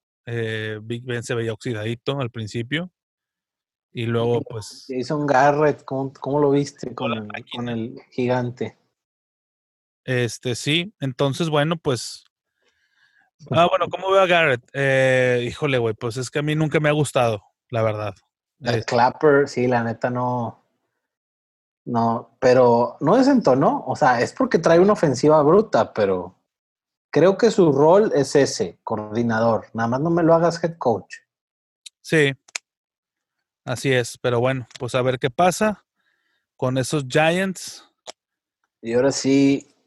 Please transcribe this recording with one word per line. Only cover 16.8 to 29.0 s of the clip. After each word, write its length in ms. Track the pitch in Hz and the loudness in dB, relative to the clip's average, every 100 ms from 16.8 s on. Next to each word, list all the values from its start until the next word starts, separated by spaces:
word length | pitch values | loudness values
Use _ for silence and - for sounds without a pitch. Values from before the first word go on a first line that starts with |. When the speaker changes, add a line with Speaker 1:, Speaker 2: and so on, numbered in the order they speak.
Speaker 1:
me 80 | 151 | 2
ha 40 | |
gustado, 500 | 151 139 135 120 104 _ _ - | 0 0 0 0 -2 _ _ -8
la 140 | 113 | -2
verdad. 320 | 110 107 104 92 _ _ _ _ | -2 -4 -10 -12 _ _ _ _
Speaker 2:
El 160 | 127 117 | -4 -4
Speaker 1:
Eh, 80 | |
Speaker 2:
Clapper, 600 | - 123 123 - 156 139 139 | -2 2 2 2 4 4 2
sí, 200 | 123 123 | -2 0
la 160 | 120 | 0
neta 240 | 117 113 127 | -2 -4 -4
no, 560 | 123 123 123 113 - _ _ _ _ _ _ _ _ _ _ _ _ | -2 -4 -4 -6 -10 _ _ _ _ _ _ _ _ _ _ _ _
no, 500 | - 120 113 113 - - | -6 -2 -2 -2 -8 0
pero 560 | 127 127 123 117 120 - | 4 6 6 4 0 -2
no 160 | 143 240 | 0 4
desentonó, 680 | 269 262 165 127 185 277 - | 4 4 4 2 2 0 -6
o 80 | |
sea, 280 | - 139 120 | 0 2 2
es 100 | 113 | -2
porque 260 | - 262 185 | -2 -2 0
trae 220 | 165 170 | 4 4
una 140 | 196 | 4
ofensiva 460 | 202 156 120 147 156 | 4 0 2 4 4
bruta, 500 | 147 165 147 123 104 | 6 4 4 0 0
pero 420 | - 98 92 90 _ _ _ _ _ _ _ - | 0 -2 -2 -6 _ _ _ _ _ _ _ -2
creo 260 | 147 180 190 | 2 4 4
que 140 | 226 | 2
su 200 | - 165 | 4 4
rol 380 | 135 156 196 214 | 6 6 6 4
es 200 | 143 135 147 | 0 2 2
ese, 420 | 131 - 90 - | 2 0 -6 -8
coordinador. 840 | - 110 | -8 -8